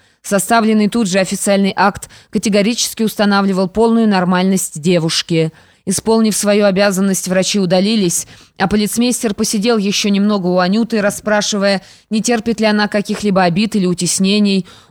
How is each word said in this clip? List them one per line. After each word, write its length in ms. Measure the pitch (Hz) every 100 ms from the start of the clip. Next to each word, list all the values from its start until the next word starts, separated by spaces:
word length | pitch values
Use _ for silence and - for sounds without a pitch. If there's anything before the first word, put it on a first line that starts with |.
| _ _
Составленный 640 | - 202 - 233 220 214 208
тут 180 | 233 208
же 120 | 190
официальный 520 | 185 196 - 196 196
акт 360 | - 196 - - - _
категорически 720 | 214 226 202 202 240 - -
устанавливал 680 | 220 - 202 202 196 185 185
полную 400 | 214 233 226 220
нормальность 720 | 190 180 180 190 190 - 160
девушки. 720 | 147 175 160 - - 165 160 - - _ -
Исполнив 500 | 190 - 226 220 190
свою 300 | 202 208 208
обязанность, 640 | 190 202 185 196 190 190
врачи 320 | 190 185 208
удалились, 640 | 185 185 196 226 180 - - - - -
а 100 | 190
полицмейстер 680 | 214 208 - 247 240 226
посидел 440 | 196 220 214 220 226
ещё 320 | 196 - 208
немного 380 | 196 202 208 180
у 100 | 180
Анюты, 440 | 180 208 233 226
расспрашивая, 800 | 202 196 - 208 202 208 196 190 - - -
не 120 | 220
терпит 380 | 196 233 226 214
ли 60 | 220
она 240 | 208 208
каких-либо 540 | 208 196 202 208 190
обид 340 | 180 170 220 214
или 80 | 180
утеснений. 800 | 175 175 - 190 208 202 190 180 - -